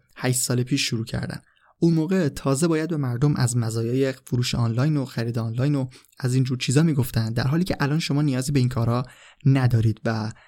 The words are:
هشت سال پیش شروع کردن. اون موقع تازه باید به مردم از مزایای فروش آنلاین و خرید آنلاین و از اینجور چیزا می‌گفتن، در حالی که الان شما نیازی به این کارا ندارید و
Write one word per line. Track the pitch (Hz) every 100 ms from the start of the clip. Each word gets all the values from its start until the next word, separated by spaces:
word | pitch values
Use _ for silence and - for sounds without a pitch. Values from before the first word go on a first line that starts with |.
| _ -
هشت | 127 127
سال | - 123
پیش | 127 139 -
شروع | 113 113
کردن. | 117 - - _ _ _ -
اون | 170
موقع | 160 156 190 147
تازه | 139 139 135 170
باید | 156 160
به | 160
مردم | 131 120 147 135
از | 120 120
مزایای | 113 113 117 131 135
فروش | 131 - 120 127 -
آنلاین | 117 113 147 151
و | 127
خرید | - 117 117
آنلاین | 113 117 139 143
و | 127 - _ -
از | 127
اینجور | 127 131 127
چیزا | - 131
می‌گفتن، | 165 139 120 117 110
در | 120 120
حالی | 165
که | 185 -
الان | 139 156
شما | - 143
نیازی | 151 127 131
به | 139
این | 123
کارا | 117 117 120 127 - - _ 139
ندارید | 135 127 120 110 - 117
و | 110 110 -